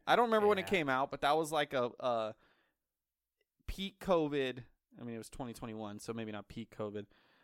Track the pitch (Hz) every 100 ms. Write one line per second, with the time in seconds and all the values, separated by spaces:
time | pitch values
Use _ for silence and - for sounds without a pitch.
0 | - 180 233 220 208 196 185 196 143 131
1 | 143 139 143 156 156 156 147 135 120 -
2 | 131 117 107 - _ _ _ _ _ _
3 | _ _ _ _ _ _ - - 196 -
4 | 185 170 151 143 131 123 120 _ _ 208
5 | 120 113 107 - 123 110 117 110 104 104
6 | - 117 110 104 - - 110 - 107 104
7 | 101 _ _ _